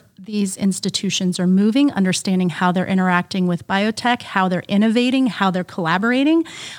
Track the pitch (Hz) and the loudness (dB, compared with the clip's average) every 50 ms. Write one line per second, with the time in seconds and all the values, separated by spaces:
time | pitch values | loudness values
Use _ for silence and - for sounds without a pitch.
0 | _ _ _ - 190 220 214 208 202 190 - - 202 196 185 - - 196 185 - | _ _ _ -20 -12 -6 -4 -2 -2 -2 -2 -2 0 0 0 0 -2 -4 -4 -2
1 | - 190 - - 190 180 175 - 180 180 185 190 202 220 220 269 285 285 - 202 | -2 -4 -2 -2 -2 -2 -2 0 2 2 4 4 4 4 4 4 2 2 2 2
2 | 190 185 170 - - 202 185 185 180 175 156 - 190 180 175 185 180 - 196 190 | 0 0 0 -2 -2 -2 0 0 0 0 0 0 0 0 0 0 -2 0 0 0
3 | 185 185 180 175 175 - - 190 180 180 175 170 - - 190 196 208 220 220 - | 2 2 2 0 0 -2 -2 -2 0 0 -2 -2 -4 -2 -2 0 0 -2 -2 -2
4 | - 240 247 240 - - - 196 185 185 180 175 - - 202 202 214 226 214 247 | 0 -2 -2 -2 -4 -4 -2 0 0 0 0 -2 -2 0 0 2 2 2 2 2
5 | 240 254 254 269 262 240 175 - 202 190 180 185 175 - - - 170 160 165 185 | 2 2 2 2 0 0 0 0 0 0 0 -2 -4 -6 -6 -4 -2 0 0 0
6 | 208 233 247 262 277 302 320 330 320 - - - - - - | 0 0 2 2 2 4 2 2 0 -2 -6 -16 -16 -16 -16